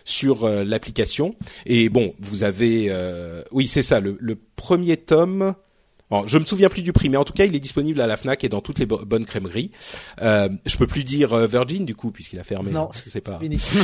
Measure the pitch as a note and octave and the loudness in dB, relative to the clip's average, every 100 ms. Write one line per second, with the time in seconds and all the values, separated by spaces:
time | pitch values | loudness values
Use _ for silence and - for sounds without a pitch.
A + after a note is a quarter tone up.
0 | - - C3+ A#2 A2 G#2 G2+ A2 - - | -8 0 2 2 2 0 0 -2 -4 -4
1 | G#2+ - E3+ A3+ - - - A#2+ A2+ A#2+ | -2 -2 -2 -4 -14 -10 2 4 4 4
2 | G2+ - G2+ G#2 G2+ F#2+ A#2 A2+ G#2 F#2 | 0 -4 -10 -2 -2 2 2 2 0 -2
3 | F2+ F2 E2+ E2+ - C3 B2 D3 A#2+ A#2+ | -4 -8 -10 -12 -4 -2 0 0 2 2
4 | G2 G2 A#2 A2 _ - - F3 F3 D#3+ | 2 -4 -6 -8 _ -12 0 2 2 0
5 | - D#3+ F3+ F#3+ F#3+ F#3 _ _ _ _ | 4 4 4 0 -2 -4 _ _ _ _
6 | - G#2 G#2 D3+ D#3 F#3+ F#3+ F#3+ F3 - | -4 -2 2 2 2 4 4 2 2 2
7 | C#3+ C3+ C#3+ - G3 D3 C#3 - D3 D3 | 4 2 0 2 2 0 -4 -2 -2 0
8 | A2+ G#2+ C3 C3+ B2 G2+ - C#3+ A#2 G#2+ | 0 -2 -2 -2 -2 -4 -4 -4 -2 -2
9 | G2+ A2+ A2 G#2+ F#2 G2+ F#3 - - - | -2 -2 -2 -8 -6 -6 -6 -10 -16 -14
10 | - - A2 G#2+ G2 G2 - - A#2+ D3+ | -16 -2 2 4 2 -2 -4 0 0 0
11 | C3 C#3+ C3 A#2 A2+ B2 B2+ F#3+ E3 G#2+ | -2 2 2 4 4 2 0 -2 -6 -6
12 | A2+ - - F2+ - G2 G2 D#3 D#3 - | -8 -10 -12 -14 -8 -6 -4 -4 -4 -8
13 | A2+ G#2+ - F2 D#3+ D3+ - G3+ | -12 -12 -10 -8 -4 -4 0 2